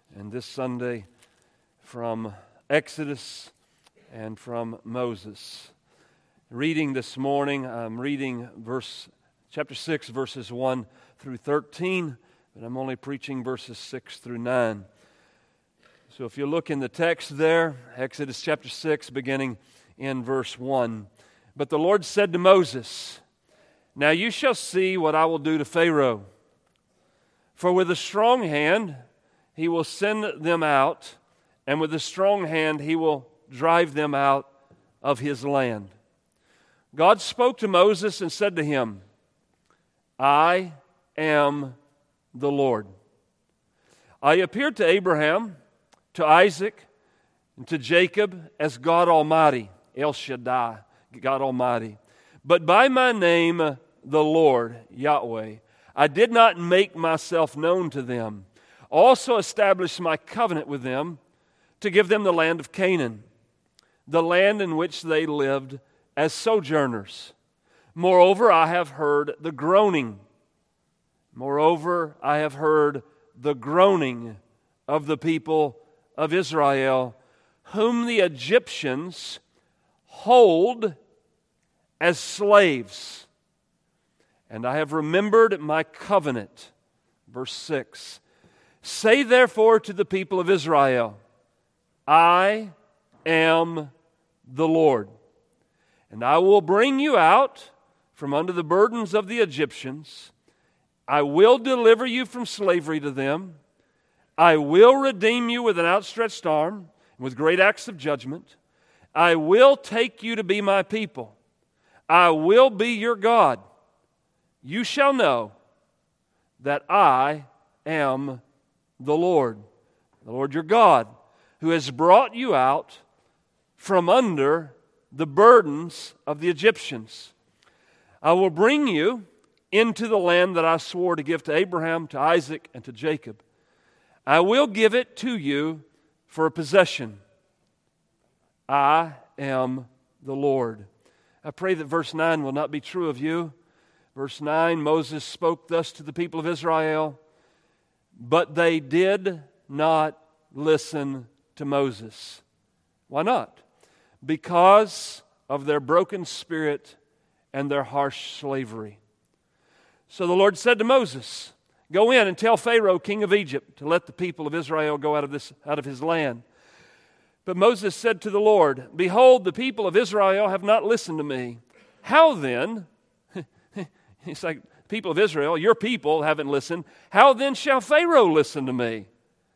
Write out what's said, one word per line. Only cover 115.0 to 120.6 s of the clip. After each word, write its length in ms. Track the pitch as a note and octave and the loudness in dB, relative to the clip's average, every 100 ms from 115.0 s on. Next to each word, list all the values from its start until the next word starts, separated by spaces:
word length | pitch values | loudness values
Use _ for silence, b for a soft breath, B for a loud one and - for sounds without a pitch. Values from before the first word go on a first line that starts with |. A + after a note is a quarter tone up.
| C#4 | 2
know 400 | C4+ E3+ A#2+ G#2+ _ _ _ _ _ _ _ _ _ _ _ | 4 2 0 -4 _ _ _ _ _ _ _ _ _ _ _
that 220 | C3 C#3+ - | -6 -4 0
I 560 | G3+ E3+ B2+ C#3 D3+ C3+ _ _ _ | 4 4 4 2 -4 -10 _ _ _
am 560 | D3+ D#3+ C#3 C3 C#3 B2+ _ _ _ _ _ - | -6 -2 -2 -2 -6 -12 _ _ _ _ _ -10
the 160 | C3 | -2
Lord, 480 | D#3 F3 E3 B2 G#2 G#2 _ _ _ _ _ | 0 2 2 0 -4 -18 _ _ _ _ _
the 80 | - | -12
Lord 220 | B2+ C#3+ | -8 -6
your 80 | D3+ | -4